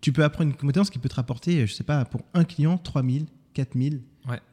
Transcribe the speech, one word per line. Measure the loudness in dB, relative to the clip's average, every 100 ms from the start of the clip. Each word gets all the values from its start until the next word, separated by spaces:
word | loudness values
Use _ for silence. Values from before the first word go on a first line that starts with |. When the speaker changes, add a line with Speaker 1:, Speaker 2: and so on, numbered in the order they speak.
Speaker 1:
Tu | 0
peux | 4
apprendre | 2 2 0
une | 0
compétence | 0 2 0
qui | -2
peut | -4
te | -4
rapporter, | -4 -4 0 2
euh, | 0
je |
sais | -2
pas, | -2 0
pour | 0 -6 -2
un | 2
client, | 2 2 2 0
trois | -2 -2
mille, | 0 -2 -4 -12 _
quatre | -6 -4
mille, | -2 -2 -4 -10 _ -10
Speaker 2:
Ouais. | -10 -10